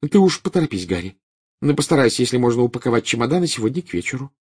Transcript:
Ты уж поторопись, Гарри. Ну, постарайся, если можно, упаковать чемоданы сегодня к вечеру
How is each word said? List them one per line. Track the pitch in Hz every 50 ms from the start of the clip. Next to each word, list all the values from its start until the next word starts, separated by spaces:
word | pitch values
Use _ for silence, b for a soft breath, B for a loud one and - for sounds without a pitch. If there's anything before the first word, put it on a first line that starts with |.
Ты | - 147 - 208
уж | 190 190 - -
поторопись, | _ 190 - 185 160 147 - 95 90
Гарри. | 87 95 87 85 95 95 _ _ _ _ _ _ _ _ _
Ну, | - 143 147
постарайся, | 143 147 - 170 143 135 117 - -
если | 123 117 - 123
можно, | 123 120 120 120
упаковать | 123 123 - 123 - 127 117 117 113
чемоданы | - - 117 117 120 147 180 175 156
сегодня | - - 110 110 131 165
к | 170 - -
вечеру | - - - - 127 139 135 _ _